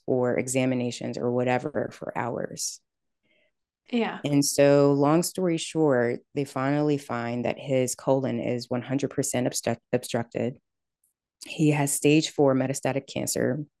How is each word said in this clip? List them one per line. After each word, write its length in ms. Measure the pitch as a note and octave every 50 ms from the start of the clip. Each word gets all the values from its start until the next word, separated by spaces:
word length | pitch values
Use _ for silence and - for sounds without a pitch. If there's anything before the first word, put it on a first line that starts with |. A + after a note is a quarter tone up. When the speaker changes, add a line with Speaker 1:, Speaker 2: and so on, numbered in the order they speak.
| -
Speaker 1:
or 320 | - C3 B2+ B2 B2 B2 -
examinations 800 | - C3 B2 C3 B2+ C3 B2+ B2 A#2+ B2 A#2+ - - A#2+ A#2 -
or 120 | - B2
whatever 600 | A#2+ B2 B2 B2+ B2 B2 - D#3 C#3+ A2+ A#2+ -
for 240 | - - - - -
hours. 640 | - A#2+ A#2+ B2 - - - - E3+ - - - - _ _ _ _ _ _ _ _ _ _ _ _ _ _ _ _ _ _ _ _ _ -
Speaker 2:
Yeah. 280 | - A#3+ A3 F#3 F3 F#3
Speaker 1:
And 220 | - C#3+ D3 C#3+ C#3
so, 480 | - - - C#3+ C#3+ C#3+ C#3+ C#3+ C#3+
long 300 | C#3+ C#3 C#3+ C#3+ D#3 E3+
story 340 | E3+ - - - F#3 F3+ E3
short, 640 | E3 - - - D#3+ D#3+ D3 C3 B2 A#2+ A#2+ B2 - _ _ -
they 100 | C#3+ C#3+
finally 540 | C#3 - C3+ C3 C#3 C#3+ D3 D3 D3+ D3 C#3
find 480 | C#3+ - A#2+ A#2+ A#2+ A#2 A#2+ B2 A#2+
that 120 | - - -
his 360 | - C#3+ C3+ C3 B2+ B2 -
colon 440 | - - - C3+ C3+ C3 A#2+ A#2+ A#2
is 300 | - A#2 B2 A#2+ A#2 -
one 140 | B2+ B2
hundred 260 | A#2 B2+ C3 C#3 C#3 -
percent 380 | - - C3 - - B2 B2
obstruct-, 340 | C3 - - - A#2 A#2 - _ - -
obstructed. 640 | B2 - - - A#2 A#2+ - - - A2+ A#2+ C#3+ - _ _ _ _ _ _ _ _ _ _ _ _ _ _ _ - -
He 240 | - - - D#3 D3+
has 200 | D3 D3 C#3+ C#3
stage 380 | - - - D3 D3+ D#3 D#3 -
four 260 | - - D3 C3+ C3
metastatic 520 | C3+ C3 C3 C3+ - - C3+ C3 C#3 C#3
cancer. 580 | - - - B2+ B2 - - A#2+ A#2+ B2+ D3+ D3+ - _ _